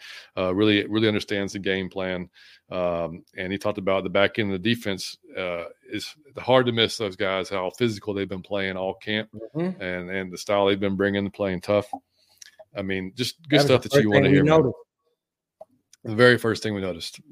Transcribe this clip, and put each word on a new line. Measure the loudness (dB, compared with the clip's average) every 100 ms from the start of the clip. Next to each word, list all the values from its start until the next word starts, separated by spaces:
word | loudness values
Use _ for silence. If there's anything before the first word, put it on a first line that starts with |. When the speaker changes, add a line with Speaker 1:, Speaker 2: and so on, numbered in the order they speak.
| -20 -20 -12 -4
Speaker 1:
Uh, | -2
really, | 2 4 4 2
really | 0 2
understands | 0 -2 -4 -4
the | -4
game | -2 -2 -4
plan. | -6 -4 -6 -8 _ -20 -20 -10
Um, | -4 -2 -2 -6 -10 -16 -10
and | -6
he | -4
talked | -4 -4
about | -2 -2
the | 0
back | 2 2 2
end | -4
of | -2
the | -2
defense, | -2 -4 -8 -10 -14 -14 -8
uh, | -6 -6 -10 -14 -12
is | -12 -12 -18 _ -8
hard | 4 4 4
to |
miss | 2 0 0
those | -6 -4
guys, | -2 -2 -4
how | -4 -4
physical | -2 -2 -2 -6
they've | -6 -6
been | -8
playing | -6 -4 -4 -4
all | -6
camp | -6 -6 -6 -6
Speaker 2:
Mm-hmm. | -12 -10 -6 -6 -6
Speaker 1:
and, | -6 -6 -6
and | -6 -6
the | -8
style | -2 2 2
they've | 2
been | 0 2
bringing, | 2 0 -2
playing | -4 -4 -4
tough. | 0 0 0 -8 _ _ _ _ -20 -20 -16 -10
I |
mean, | -6 -6 -6 -6
just | -6 -6 2
good | 4
Speaker 2:
That |
was | 6
Speaker 1:
stuff | 4
Speaker 2:
the |
Speaker 1:
that | 4
you | 4 6
Speaker 2:
first |
Speaker 1:
wanna | 6 6
Speaker 2:
thing |
we | 6
Speaker 1:
hear, |
man. | 6 6
Speaker 2:
noticed. | 4 -2 -14 _ _ _ _ _ _ _ -20 _ _ _
Speaker 1:
The | -4
very | 6 6 6
first | 2 -2
thing | -4
we | -4
noticed. | -4 -6 -10 -16 -8